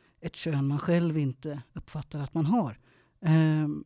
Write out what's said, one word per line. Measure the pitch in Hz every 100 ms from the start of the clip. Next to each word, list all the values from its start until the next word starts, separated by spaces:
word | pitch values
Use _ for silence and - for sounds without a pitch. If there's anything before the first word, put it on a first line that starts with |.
| _ _
ett | 165 -
kön | 170 143 139
man | 143
själv | 160 170 170 156
inte | 143 127 151 143 -
uppfattar | - - 156 - 147
att | 139
man | 165 151
har. | 240 156 - _ _ _ _
Ehm, | 170 160 160 156 151 151